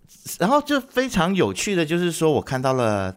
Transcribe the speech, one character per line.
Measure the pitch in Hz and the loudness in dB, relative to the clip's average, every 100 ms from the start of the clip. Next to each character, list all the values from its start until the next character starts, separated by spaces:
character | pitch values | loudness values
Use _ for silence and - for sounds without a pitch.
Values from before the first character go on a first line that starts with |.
| _ - - - | _ -20 -12 -2
然 | 185 | 2
后 | 285 | 2
就 | 285 285 | 2 -2
非 | 262 247 254 | -2 -4 -2
常 | - 170 | 0 0
有 | 190 104 | 2 0
趣 | 92 214 | 0 -2
的 | 185 | 0
就 | 151 170 | 0 0
是 | 175 | -2
说， | 156 160 | 0 2
我 | 123 | 2
看 | - 131 | 0 -2
到 | 131 | 0
了 | 131 113 104 95 | 2 2 0 -2